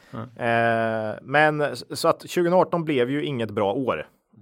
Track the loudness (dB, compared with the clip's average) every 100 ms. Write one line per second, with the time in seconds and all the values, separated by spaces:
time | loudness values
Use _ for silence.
0 | _ -14 -14 -6 0 2 2 2 0 -2
1 | -6 -8 -2 2 4 2 -2 -4 -10 -2
2 | 0 0 -2 0 4 4 4 0 0 0
3 | 2 0 -2 -4 -2 0 0 0 -2 -2
4 | -6 _ _ _